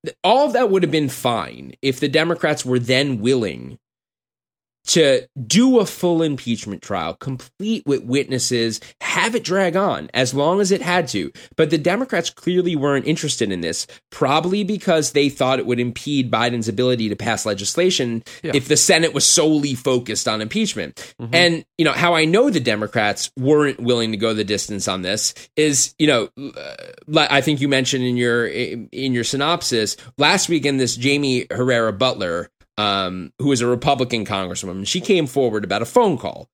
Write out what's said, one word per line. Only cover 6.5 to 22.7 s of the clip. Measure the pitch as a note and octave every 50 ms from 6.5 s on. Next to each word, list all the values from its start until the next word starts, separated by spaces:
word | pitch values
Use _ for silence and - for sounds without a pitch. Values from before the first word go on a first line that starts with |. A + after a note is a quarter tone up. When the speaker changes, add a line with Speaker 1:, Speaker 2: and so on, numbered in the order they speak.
| A#2 G#2 - G#2 G2 -
Speaker 1:
trial, | - - G2+ F2+ D#2+ E2+ E2
complete | _ - C#3 C3 B2 - - _ _ G3 A3 A3+ F3+ -
with | D3 C#3 - -
witnesses, | A#2+ B2+ C#3+ C3 - C3 B2 - - B2 A#2+ A2+ A2+ A2 - - - - _
have | - - - F3 G3 A3+ A3+
it | A3+ -
drag | D#3+ F3+ G3 G3 F3 D#3+
on | F#3+ G3+ F#3 A#2+ D2 D2+ - -
as | B2 C3 B2 C3
long | C#3 C#3+ D#3+ F3+ G3+
as | G#3 F3
it | G3+ -
had | B3+ - F3+ F3+ E3 B2+
to. | - G2+ D#2+ C#2 _ - - - -
But | - D#3+ D3+
the | E3
Democrats | D#3 C3+ F3 F#3 A3+ C4 B3+ A3 F3+ E3 -
clearly | - - - F3 F3+ F#3 F3+ F3+ E3+
weren't | D3 C3+ C#3+ C#3 C3+ -
interested | C#3 D#3+ D#3 - D3 - - A2+ G2+
in | F#2+ F2
this, | E2+ E2 D#2+ - - - - - _ _
probably | - - D3+ B2+ C#3+ D#3 D#3+ F3+ F#3+ G#3 G3+
because | F3+ G#3+ G3 - G3 E3 D#3+ D3 -
they | - D3 C#3+
thought | C#3+ C3+ - C3 B2+ C3+ B2+
it | -
would | A#2 B2 A#2+
impede | A#2+ B2 A#2 - - D3 D3 C#3 B2+ A2+
Biden's | A2 A2 A#2 B2 A#2+ A#2 A2 A2+
ability | G#2+ G2+ B2+ B2+ B2+ A2+ A2 G#2+
to | G2+
pass | - G#2 A#2 A2 G2 -
legislation | A2 G#2 F#2+ G2+ - - D#3+ F3+ F#3 - D3+ C3 A#2+ A#2 A2+ - - - - -
Speaker 2:
Yeah. | D#3+ C#3+
Speaker 1:
if | C#3 B2+ B2+
the | D3+
Senate | C3+ - - F3+ D#3+ E3 D#3 C3+
was | C#3 -
solely | - - E3+ D3+ D#3 D#3 D3 C#3+ C#3+ C3
focused | B2 - C#3 B2+ B2 B2 A2 G#2+ - -
on | A#2+ G#2+ G#2+
impeachment. | A2 A2 - G#3+ A3 G3 - G#2+ E2 C#2 - - - - - -
Speaker 2:
Mm-hmm. | A#2 A#2 B2+
Speaker 1:
And, | E3+ F3 F3 E3+ D#3+ - _ _
you | - D#3+
know, | D3+
how | - - E3+ F3 F3
I | D#3+ D#3+
know | D#3 E3+ G#3+ B3+ C#4+
the | G3 D#3
Democrats | B2 A#2+